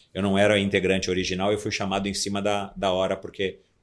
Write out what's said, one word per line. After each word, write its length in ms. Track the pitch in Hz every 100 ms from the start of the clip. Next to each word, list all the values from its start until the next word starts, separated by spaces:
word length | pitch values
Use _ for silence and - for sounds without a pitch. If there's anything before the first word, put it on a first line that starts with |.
| _
Eu 80 | 92
não 160 | 98 98
era 200 | 104 104
integrante 520 | 98 98 92 95 90
original, 420 | 92 90 92 98
eu 60 | 104
fui 120 | 110
chamado 380 | - 98 98 98
em 60 |
cima 260 | 92 101 101
da, 320 | 101 101 98
da 160 | - 98
hora, 240 | 92 95
porque 440 | 95 - - 95 - _ _